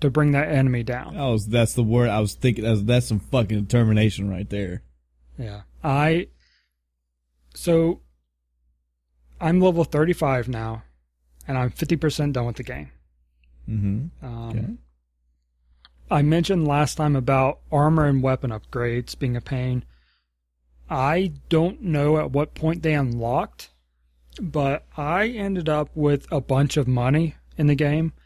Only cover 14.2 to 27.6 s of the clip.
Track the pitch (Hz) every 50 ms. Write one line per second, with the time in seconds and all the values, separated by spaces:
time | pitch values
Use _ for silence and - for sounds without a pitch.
14.2 | - 127 117 117 117 113 110 113 - - 233 - - _ _ _ _ _ _ _
15.2 | _ _ _ _ _ _ _ _ _ _ _ _ _ - _ _ - - 208 147
16.2 | 143 147 160 170 170 - 196 175 160 147 143 147 151 131 - - 156 147 143 135
17.2 | 123 127 139 135 131 135 156 - - - 160 143 147 156 160 160 151 143 139 135
18.2 | 127 131 131 127 - 123 110 107 - - - 123 120 120 117 123 123 - - -
19.2 | 139 127 120 120 - - 139 127 127 127 127 123 117 - _ _ _ _ _ _
20.2 | _ _ _ _ _ _ _ _ _ _ _ _ - - 160 135 131 139 160 180
21.2 | 196 185 147 139 - - 170 156 160 180 - - 254 180 156 143 143 147 156 156
22.2 | 151 143 127 143 151 - - - 165 160 165 175 160 160 156 147 135 123 120 117
23.2 | 117 117 123 151 202 - - - - - _ _ _ _ _ _ _ _ _ _
24.2 | _ _ - - 233 165 139 151 139 139 139 - - _ - - 147 147 165 190
25.2 | 214 233 247 220 202 196 196 180 160 156 151 147 143 - - 160 147 147 147 143
26.2 | - - 170 143 123 - 135 135 143 135 - 156 135 120 127 123 120 127 139 156
27.2 | 165 156 - - _ _ - -